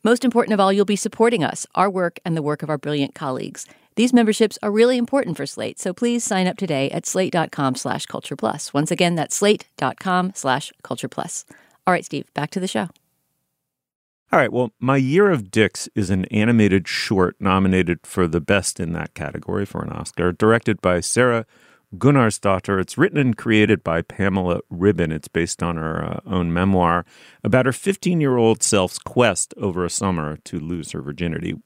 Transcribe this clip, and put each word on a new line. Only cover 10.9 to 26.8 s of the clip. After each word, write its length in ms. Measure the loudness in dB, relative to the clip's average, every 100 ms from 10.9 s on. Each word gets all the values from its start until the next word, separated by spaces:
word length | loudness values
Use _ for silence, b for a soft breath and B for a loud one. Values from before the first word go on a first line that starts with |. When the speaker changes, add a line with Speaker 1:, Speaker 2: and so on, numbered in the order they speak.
| -8 -8
Speaker 1:
plus. 360 | -8 -10 -12 -14 b b b 0
All 40 |
right, 120 | 0
Steve, 280 | -2 -10 -8
back 160 | -8 -6
to 100 | -6
the 80 | -4
show. 200 | -4 -6 _ _ _ _ _ _ _ _ _ _ _ _ _ _
Speaker 2:
All 80 | 2
right, 140 | 2
well, 180 | 0 -4 _
My 180 | 0 2
Year 320 | 2 4 4
of 220 | 2 0
Dicks 380 | 2 2 0 -6 -4
is 140 | 0
an 160 | 0 0
animated 600 | 0 4 6 6 4 0
short 480 | -6 0 2 2 0
nominated 580 | 2 2 4 2 2 -2
for 240 | -4 0 0
the 120 | 0
best 380 | 2 0 0 -6
in 140 | -6
that 220 | -6 -8
category 520 | -8 -8 -8 -6 -6 -4
for 160 | -6
an 80 | -8
Oscar, 400 | -8 -10 -2 0
directed 500 | 2 2 2 2 0
by 200 | 2 0
Sarah 460 | 0 2 2 0 -4 b b b b 0
Gunnarsdottir. 840 | 4 6 4 2 0 0 0 -2
It's 180 | -2 0
written 200 | 0 2
and 180 | 0 0
created 480 | 2 4 6 4
by 180 | 2 -2
Pamela 580 | -4 -2 0 0 0 -2 -4
Ribon. 440 | 0 2 2 0
It's 160 | -4 -4
based 340 | -4 -2 -4
on 140 | -4 -4
her, 280 | -4 -4
uh, 160 | -6 -8 -4
own 260 | -2 0
memoir 540 | 0 2 4